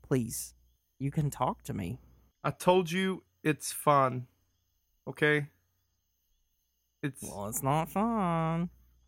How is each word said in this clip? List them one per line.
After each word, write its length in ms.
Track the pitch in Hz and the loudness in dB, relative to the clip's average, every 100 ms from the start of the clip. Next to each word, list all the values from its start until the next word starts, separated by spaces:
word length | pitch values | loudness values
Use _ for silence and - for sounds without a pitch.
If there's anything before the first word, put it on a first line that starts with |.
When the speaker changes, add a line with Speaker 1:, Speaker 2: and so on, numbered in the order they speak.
Speaker 1:
please. 540 | - 135 110 - - _ _ _ _ _ | -2 -2 0 -6 -12 _ _ _ _ _
You 140 | 139 | -4
can 180 | 147 147 | -2 -4
talk 320 | - 135 226 | 0 -2 -2
to 100 | - | -8
me. 260 | 107 90 123 - - _ _ | -6 -6 -8 -14 -20 _ _
Speaker 2:
I 80 | 147 | -6
told 380 | - - 185 170 | 0 4 4 4
you 340 | 180 190 185 _ _ | 0 -2 -2 _ _
it's 280 | 156 147 - | -2 -2 -4
fun. 520 | - - 143 131 127 123 _ _ _ _ _ _ _ - | 0 4 6 4 0 -8 _ _ _ _ _ _ _ -14
Okay? 400 | 139 151 151 143 _ _ _ _ _ _ _ _ _ _ _ _ _ _ _ | 0 2 2 -2 _ _ _ _ _ _ _ _ _ _ _ _ _ _ _
It's 180 | 147 - | -8 -8
Speaker 1:
Well, 260 | - 85 101 | -12 -8 -6
it's 140 | 117 | -2
not 280 | 135 151 165 | 0 0 0
fun. 800 | 190 226 226 180 165 160 165 175 - _ _ | 0 0 2 2 2 0 0 -2 -6 _ _